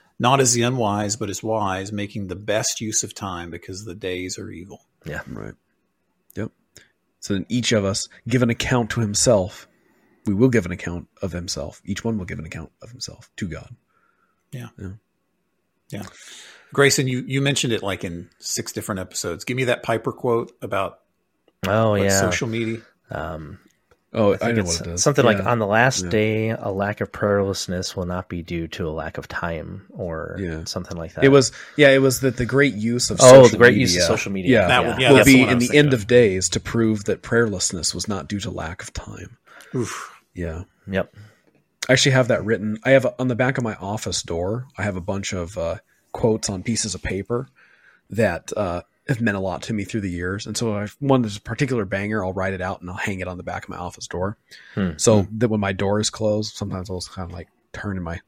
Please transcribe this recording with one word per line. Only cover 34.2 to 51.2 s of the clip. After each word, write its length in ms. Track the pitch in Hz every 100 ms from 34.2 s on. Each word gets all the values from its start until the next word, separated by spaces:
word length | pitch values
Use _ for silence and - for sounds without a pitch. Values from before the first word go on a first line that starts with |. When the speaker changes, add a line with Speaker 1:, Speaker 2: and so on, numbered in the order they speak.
| -
Speaker 2:
media. 200 | 98 90 117
Speaker 3:
yeah, 60 | 92
Speaker 1:
That 140 | 127
Speaker 2:
Yeah. 80 | -
Speaker 1:
one, 80 | -
yeah, 100 | 131
Speaker 3:
will 60 | 135
Speaker 1:
that's 100 | 135
the 60 | 131
Speaker 3:
be 40 |
Speaker 1:
one 80 | 131
I 20 |
Speaker 3:
in 40 | 120
Speaker 1:
was 80 | 120
Speaker 3:
the 80 | 147
end 80 | 147
Speaker 1:
thinking 80 | 127
of. 60 |
Speaker 3:
of 60 | 101
days 420 | 123 113 92 -
to 100 | -
prove 440 | - 117 113 107 104
that 160 | 98
prayerlessness 720 | - 117 117 95 - 90 80 87
was 120 | 98
not 200 | 98 71
due 120 | 104
to 80 | 92
lack 300 | 90 80 90
of 100 | -
time. 440 | - - 101 - - _ - - 131
Speaker 1:
Oof. 360 | 110 - - - _
Speaker 3:
Yeah. 300 | - 85 80 95 _ -
Speaker 2:
Yep. 260 | 95 90 - 104 _ _ _ _ _ -
Speaker 3:
I 60 |
actually 200 | 131 147
have 160 | 131 120
that 140 | 110 95
written. 340 | 110 107 107
I 80 | 127
have, 140 | 135 120 -
on 80 | 131
the 80 | 113
back 220 | 127 135
of 40 |
my 120 | 113 101
office 480 | 95 110 - 87
door, 440 | - 85 90 117 127 -
I 60 |
have 120 | 104 92
a 60 |
bunch 320 | 87 98 98
of, 220 | 95 85 -
uh, 200 | 82 85 - _ _
quotes 360 | - 120 110 -
on 140 | 98
pieces 320 | 90 113 110 92
of 80 |
paper 440 | - 95 98 120 135 _ _ _ _ _ _
that, 420 | 101 107 85 - -
uh, 240 | 98 87 - _ -
have 140 | 120
meant 140 | 117 101
a 40 |
lot 240 | 95 87
to 100 | -
me 100 | 110
through 180 | 98 110
the 80 | 98
years. 340 | 87 90 98 120
And 100 | 104
so 220 | 117 104
if 180 | 104 -
one 260 | 139 131